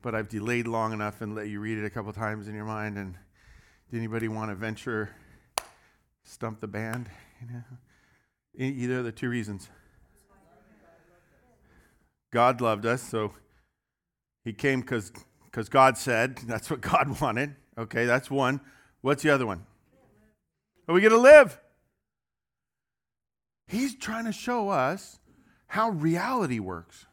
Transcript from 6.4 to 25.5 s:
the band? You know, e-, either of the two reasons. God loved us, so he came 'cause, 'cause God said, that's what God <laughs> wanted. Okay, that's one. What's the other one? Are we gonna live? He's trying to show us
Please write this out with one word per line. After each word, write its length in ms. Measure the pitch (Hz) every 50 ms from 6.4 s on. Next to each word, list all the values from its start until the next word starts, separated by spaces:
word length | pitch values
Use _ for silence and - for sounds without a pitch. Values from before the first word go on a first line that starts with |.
| - 113 110 107
the 80 | - 104
band? 400 | 101 104 110 113 113 123 120 107 90 - - - _ _
You 140 | 123 120 120
know, 80 | 120 117 - 127 123 _ _ _ _ _ _ _ _ _ _ _ _ _ _ _ -
e-, 260 | 127 135 139 131 123
either 140 | 123 127 127
of 60 | 123
the 80 | 117
two 180 | 110 - - 123
reasons. 400 | 120 120 110 104 101 95 - - - - _ _ _ _ - _ _ _ _ _ _ - _ _ - - _ _ - _ - - 170 170 _ 175 175 175 175 _ _ _ _ 247 _ _ _ _ _ - - _ _ _ _ _ _ _ _ _
God 300 | - 117 117 127 131 117
loved 240 | 123 113 110 104 107
us, 180 | 113 120 127
so 300 | - - - 113 107 101 - - _ _ _ _ _ _ _ _ _ _ _ _ _ _ _ _ _ _ _ _ _
he 80 | 113
came 300 | 104 - - 139 135 127
'cause, 280 | 123 - 131 113 98 - - - - _ _ _ _ -
'cause 180 | - 123 110 -
God 280 | - 139 131 131 123
said, 420 | - - 135 123 110 117 131 131 -
that's 320 | 127 113 117 107 - -
what 100 | 160 123
God 280 | - - 175 170 135 139
<laughs> 120 | 127 -
wanted. 360 | 151 131 107 120 139 147 143 - _ _ _ -
Okay, 260 | 113 110 - 120 120
that's 260 | 120 120 131 135 -
one. 300 | 135 139 135 123 135 139 - - - - _ _ _ _
What's 220 | - 127 147 143
the 80 | - 156
other 160 | 143 135 127
one? 200 | 110 95 85 98 - _ _ _ _ _ _ _ _ _ _ _ _ _ _ _ _ _ _ _ _ _ _ _
Are 80 | - 165
we 60 | 180
gonna 160 | 202 220 226
live? 420 | 233 240 269 302 302 269 180 - - _ _ _ _ _ _ _ _ _ _ _ _ _ _ _ _ _ _ _ _ _ _ _ _ _ _ _ _ _ _ _ _ _ _ _ _ _ _ _ _ _
He's 280 | - - 220 269 277 220
trying 320 | - - 196 220 226 226
to 60 | 226
show 360 | 208 - - 247 247 240 214 196
us 500 | 196 147 127 135 170 196 - - - - _ _ - - _ _